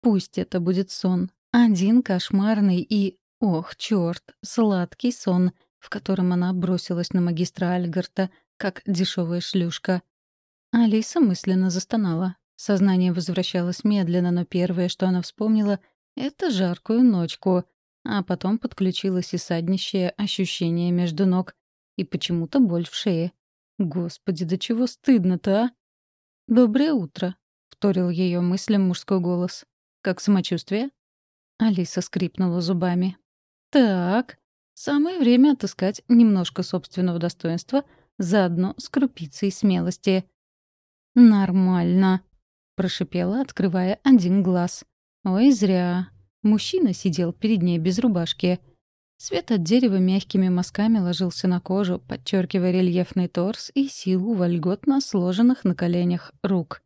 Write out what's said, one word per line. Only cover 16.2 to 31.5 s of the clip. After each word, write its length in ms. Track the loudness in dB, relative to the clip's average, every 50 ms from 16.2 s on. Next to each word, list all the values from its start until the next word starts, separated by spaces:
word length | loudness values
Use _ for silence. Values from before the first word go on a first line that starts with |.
| -8 -8 -8 _ -4 -2
жаркую 520 | -2 0 -2 -2 -2 -6 _ -2 2 4 4
ночку. 600 | 4 4 2 -2 -4 -6 -4 -2 0 0 0 -2 _ _ _ _ _ _ _ _
А 180 | -6 -4 -4 -4
потом 340 | -4 -6 -4 -2 -4 -4 -2
подключилось 760 | -4 -8 -4 -2 -2 -2 -2 -2 -4 -2 -2 -2 -4 -4 -6
и 40 | -8
саднищее 720 | -6 -4 -4 -4 -2 -2 -2 -4 -4 -4 -4 -2 -2 -2
ощущение 800 | -4 -4 -6 -6 -2 -4 -4 -4 -4 -4 -2 -2 0 0 0 0
между 340 | 0 0 0 -2 0 0 0
ног. 300 | 2 2 0 -2 -4 -12 _ _ _ _ _ _ _ _ -8
И 60 | -8
почему-то 560 | -6 -6 -8 -4 -4 -4 -4 -4 -2 2 2
боль 280 | 2 2 2 -2 -4 -6
в 60 | -8
шее. 400 | -6 -2 -2 -2 -2 -2 -4 _ _ _ _ _ _ _ _ _ _
Господи, 680 | -6 -4 -4 -6 -6 -6 -10 -10 _ -6 -4 -4 -4
до 120 | -4 -4 -6
чего 300 | -4 -4 -2 -2 -2 -4
стыдно-то, 760 | -4 _ _ 2 2 4 4 2 0 0 _ 0 0 0 0
а? 80 | -2 _ _ _ _ _ _ _ _ _ _ _ _ _ _ _ 2
"Доброе 460 | 4 4 4 4 4 2 2 2 0
утро", — 420 | 0 -2 -4 _ -6 -6 -6 -6 _ _ _ _ _ _ _
вторил 400 | -12 _ -2 0 0 2 0 -2
ее 320 | 0 -2 -2 -2 0 0
мыслям 460 | 0 0 -2 -2 -2 0 0 2 2 0
мужской 320 | -2 -4 -4 -2 -2 0
голос. 460 | 0 0 -2 -2 -4 -4 -6 -12 -20 _ _ _ _ _ _ _
"Как 180 | _ -6 -6 -4
самочувствие?" 680 | 0 2 2 2 2 -2 -6 -6 -6 -4 -4 -4 -4 -6 _ _ _ _ _ _ _ _ _ _ _ _